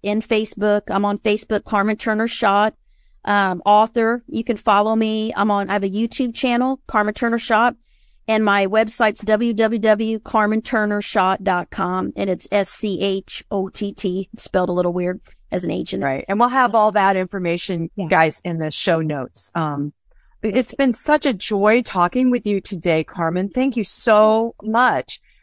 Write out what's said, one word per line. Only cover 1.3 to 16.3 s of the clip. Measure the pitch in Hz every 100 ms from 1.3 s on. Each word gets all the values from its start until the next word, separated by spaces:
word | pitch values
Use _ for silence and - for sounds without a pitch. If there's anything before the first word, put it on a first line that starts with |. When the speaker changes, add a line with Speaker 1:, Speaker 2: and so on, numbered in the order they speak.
| 208 - 214
Speaker 1:
Carmen | - 208 208 214
Turner | 226 214 233
Schott, | - 208 202 214 - _ _ _ _
um, | - 202 196 180 -
author. | 208 220 233 226 240 -
You | 226
can | 233 220
follow | - 202 214 226
me. | 220 220 220 -
I'm | 214
on, | 202 196
I |
have | 202
a | 196
YouTube | 202 226 - 247
channel, | - 254 240 254 269 -
Carmen | 214 208
Turner | 214 233 226
Schott, | - 220 247 240 _ _ _ _ -
and | 220
my | 214 202 196
website's | 214 220 - 220 208
w | 208 214 233
w | 214 220 226
w | 220 208 220 220
carmen | - 214 208 214
turner | - 226 208 208
schott | - 214 185 190
dot | 190 180 175
com, | - 180 185 196 202
and | 196
it's | 175 -
S | 202 185
C | - 214 185
H | 196 196 - - -
O | 202 190
T | - 202
T, | - 185 185 185 -
spelled | - 185 180
a |
little | 175 175
weird | 180 180 185 - - _
as | 180
an | 175
H | 175 175
in | 190
there. | 139
Speaker 2:
Right. | 135
And | -